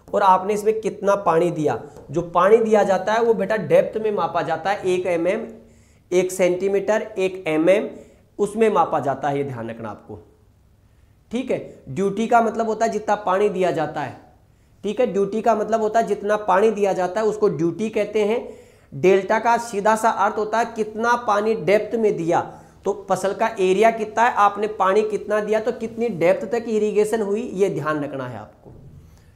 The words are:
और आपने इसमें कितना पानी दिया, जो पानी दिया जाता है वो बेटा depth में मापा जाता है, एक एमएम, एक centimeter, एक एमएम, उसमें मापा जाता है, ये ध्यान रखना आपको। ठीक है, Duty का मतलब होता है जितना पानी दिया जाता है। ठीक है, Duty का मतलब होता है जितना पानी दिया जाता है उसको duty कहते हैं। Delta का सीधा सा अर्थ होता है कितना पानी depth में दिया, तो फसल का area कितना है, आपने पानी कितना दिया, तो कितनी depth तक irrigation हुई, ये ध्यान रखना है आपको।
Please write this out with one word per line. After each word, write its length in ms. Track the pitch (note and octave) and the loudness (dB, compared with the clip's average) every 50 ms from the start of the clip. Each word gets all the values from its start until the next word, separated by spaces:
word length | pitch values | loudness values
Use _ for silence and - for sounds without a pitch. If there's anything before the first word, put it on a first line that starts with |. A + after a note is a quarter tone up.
| _ - - | _ -4 0
और 80 | G3+ G#3 | 2 6
आपने 320 | F#3+ F#3 F#3 F#3+ G3 G#3+ | 6 6 4 4 0 -2
इसमें 260 | G#3 G3+ G#3+ A3 - | -2 0 0 0 0
कितना 340 | - G3 - - F#3+ G3 G3+ | -2 -6 -6 -4 0 0 0
पानी 360 | G3 - E3+ D#3+ E3 F3 F3 | 2 2 2 2 2 2 2
दिया, 320 | D#3 D#3 D3+ C#3+ A#2+ A2+ - - - - - - | 0 0 -2 -2 -2 -4 -6 -12 -18 -20 -14 -6
जो 120 | C#3 E3 E3+ | -6 -4 -4
पानी 340 | E3+ - F3+ F3 G3 A3 | -2 0 2 4 6 6
दिया 260 | A#3+ A3 G#3+ G#3+ G#3 G3+ | 6 4 4 2 2 4
जाता 300 | - F#3+ F3+ - G#3 G#3+ | 4 0 0 0 0 0
है 100 | A3+ A#3 | 0 2
वो 120 | A#3 A3+ | 2 2
बेटा 220 | F#3 G3 F#3+ A3 | 0 0 -2 -2
depth 420 | A3 F3 C#3 E3 F3+ F#3+ - - A3 | -4 0 4 4 4 4 4 -2 -4
में 120 | G#3+ A3 | -4 -2
मापा 320 | G#3 G3 E3+ D#3+ E3 F3 D3+ | -2 -2 -2 -2 -2 -2 -2
जाता 280 | D3 E3 D#3 - F#3+ | -2 -4 -4 -2 -4
है, 120 | G3+ G#3 - | -4 -2 0
एक 240 | F#3 F3+ F3+ F3+ | -2 0 0 0
एमएम, 400 | F#3+ F3 E3 E3 F3 G3+ A3+ A#3 - - - - - - - _ _ _ _ _ - F3 | 0 0 0 0 0 -2 -2 -4 -8 -14 -18 -20 -20 -20 -20 _ _ _ _ _ -2 0
एक 200 | F3+ F#3 F#3 - | 0 0 0 0
centimeter, 680 | - F#3 F3+ F3+ F3+ F#3+ G3 G3 G3 F#3+ G3+ G#3+ A3 A3 A3 - G3 | 0 0 0 0 0 -2 0 0 0 0 0 0 -2 -2 -4 -4 -2
एक 260 | F#3+ F#3+ F#3+ - - | -2 -2 -4 -4 -4
एमएम, 420 | E3 D#3 D#3 D#3+ F3 F#3+ G#3 B3 A3 - - - - - _ _ _ _ - | -2 0 2 4 4 4 2 2 -4 -10 -14 -20 -20 -20 _ _ _ _ -4
उसमें 300 | G#3 G3+ G3+ A3 A3+ A3 | -4 -2 0 2 2 2
मापा 320 | G3+ F#3 E3 - E3 D#3 | 4 2 2 2 0 -2
जाता 280 | C3 C#3 C3 C3 - D3 | -2 -2 -4 -2 -2 -2
है, 100 | C#3+ C#3+ | -2 -2
ये 60 | C#3 | -4
ध्यान 260 | C3 B2+ A#2+ A2+ A2+ | -4 -6 -10 -10 -10
रखना 200 | A2+ A#2 A2+ G#2+ | -10 -10 -10 -12
आपको। 280 | G2+ - - - G#2+ - - _ _ _ _ _ _ _ _ _ _ _ _ _ _ _ _ _ _ _ _ - - | -12 -12 -14 -18 -18 -18 -18 _ _ _ _ _ _ _ _ _ _ _ _ _ _ _ _ _ _ _ _ -8 -6
ठीक 180 | A#3+ C4 - | -6 -4 -4
है, 320 | G3+ D#3 - - - - - - | -4 -4 -6 -10 -18 -20 -16 -10
Duty 380 | C3 C#3 F#3+ G3 F#3+ G3 A3+ | -4 -2 -2 -2 0 -2 0
का 140 | A3 A#3+ A#3 A3+ | 2 4 4 4
मतलब 240 | A3 G#3+ A3 A3+ | 2 0 -2 -2
होता 200 | G#3+ G#3+ G#3 A3+ | -2 -2 -2 -2
है 60 | A3+ G3 | -2 -2
जितना 220 | G#3 G#3+ - G#3 | -2 -2 -2 -2
पानी 340 | G#3 - F#3+ F3+ F#3+ G#3 G#3 | -2 0 0 0 2 2 0
दिया 220 | F3+ F#3 F#3 F3 | 0 0 0 0
जाता 300 | D#3 D#3 D3+ D3 - D#3 | 0 -2 -2 -4 -4 -8
है। 200 | C#3+ B2 A2+ - - - _ _ _ _ _ _ _ _ _ _ - | -8 -10 -10 -16 -20 -20 _ _ _ _ _ _ _ _ _ _ -8
ठीक 160 | G3 G#3+ G3+ | -6 -2 0
है, 120 | B3 A3+ F3+ | 0 0 2
Duty 300 | G3 G3 G3 G3 A3 G#3 | 0 0 0 -2 -2 0
का 120 | A#3 A3+ | 2 0
मतलब 260 | G#3+ G#3 F#3+ A3 A3+ | 0 0 -2 -2 0
होता 200 | G#3+ G#3+ G#3+ A3+ | 0 0 2 0
है 60 | A3+ | 0
जितना 300 | F3+ G3+ G3+ G3+ G3+ G#3+ | 0 -2 -4 -2 -2 -2
पानी 340 | G#3 G#3 - F3+ F#3+ G#3+ A3+ | -2 0 2 2 4 4 2
दिया 220 | G#3+ G#3 G3+ G3 F3+ | 2 2 0 0 0
जाता 280 | E3+ F3+ F3+ F3+ A3 | 0 -2 -2 -2 -2
है 60 | A3 | -2
उसको 220 | G#3+ G#3 G#3+ G#3+ G3+ | -2 -2 2 0 0
duty 420 | E3+ D3 E3 E3+ E3 E3 A3 A3 | 2 2 -2 -2 -2 -2 -4 -4
कहते 340 | A3 A3+ G#3 G3+ - G#3+ G#3 | -2 -2 -2 -2 0 0 0
हैं। 240 | G#3 A3+ B3 - - - - - - _ _ _ - - | 0 0 -2 -4 -8 -16 -18 -20 -20 _ _ _ -16 -6
Delta 440 | C#3 C3+ F3+ G3 G3 F#3+ - G#3+ A3+ | 2 4 4 4 4 4 2 0 0
का 180 | A3 A#3 A#3 | 2 2 2
सीधा 400 | A3+ A3+ - - G3+ F#3+ G#3+ A3 | 2 0 -4 -6 -2 2 2 2
सा 140 | A3 A3+ A3+ | 2 2 0
अर्थ 260 | G#3+ - G3 G#3 G#3+ | 2 2 0 0 0
होता 220 | G#3+ G#3+ G#3+ A3 A3 | -2 -4 -2 0 -2
है 60 | A#3+ | -2
कितना 520 | A#3 - A3 G#3+ G#3+ G#3+ G#3+ A3+ A#3 B3 | -2 -2 -6 -6 -6 -4 -2 0 0 0
पानी 380 | A#3+ - - G3+ G3+ G#3 A3 A3+ | 0 0 0 0 0 2 0 0
depth 400 | F#3 E3 D#3 G3 G#3+ G#3+ - - | 0 2 2 2 2 2 0 -2
में 220 | A3+ A3 G#3 F#3 | 0 0 0 0
दिया, 240 | D#3+ E3 D#3+ E3+ C#3+ A2+ - - - - - - _ - | 0 0 0 0 0 0 -2 -10 -18 -20 -20 -18 _ -6
तो 220 | F#3+ G3+ G3 - - | -6 -6 -4 -2 -2
फसल 240 | F#3+ F#3 - G3 G3+ | -2 0 0 -2 -2
का 220 | G3 A3 A3 A3 - | 0 -2 -2 0 2
area 300 | F#3 F#3 F#3 G3 G#3+ A3+ | 2 2 4 6 4 4
कितना 320 | A3+ A3+ G#3+ G#3+ - A3+ A3+ | 4 2 -4 -4 0 2 2
है, 120 | B3 A#3+ | 2 4
आपने 320 | - G#3 G3+ G#3 G3+ G#3+ | 4 4 2 2 0 -4
पानी 360 | G#3 G#3+ - F#3+ F#3 F#3+ G#3+ G#3+ | -4 -2 0 2 2 4 2 2
कितना 380 | G#3+ G#3 F#3+ - - G#3 G#3+ | 0 -2 -6 -4 -2 -2 -2
दिया, 200 | G3+ F#3+ G#3+ A3 | 0 0 -2 -2
तो 120 | A3 B3 A3+ | 0 -2 -6
कितनी 360 | A#3 A3 A3+ - A3+ A#3 A#3+ | -6 -6 -8 -6 -4 -4 -4
depth 380 | G3 D#3+ E3 F3 F#3+ F#3 - | -2 0 2 2 2 2 0
तक 180 | G#3+ A#3+ A#3 A#3 A#3+ | -4 -4 -4 -4 -2
irrigation 540 | A3 G#3+ G#3 G#3+ G3 G3+ G#3+ G#3 A3 A3+ G#3+ | -2 0 0 0 2 2 0 2 0 -2 -2
हुई, 280 | G3 G3+ A3 B3 - A3 | -2 -2 -4 -4 -6 -2
ये 160 | F3+ G3 F#3+ | 0 0 0
ध्यान 340 | D#3+ D3+ C#3+ D3+ D#3 D3+ C#3+ | 0 -2 -4 -2 -2 -2 -4
रखना 240 | C3+ - C3+ B2+ B2 | -6 -6 -8 -8 -8
है 100 | A#2+ G#2 | -10 -12
आपको। 340 | G#2+ - - _ - - - - - - - - - - - - - - - | -14 -16 -20 _ -20 -20 -20 -20 -20 -20 -20 -20 -20 -20 -20 -20 -20 -20 -20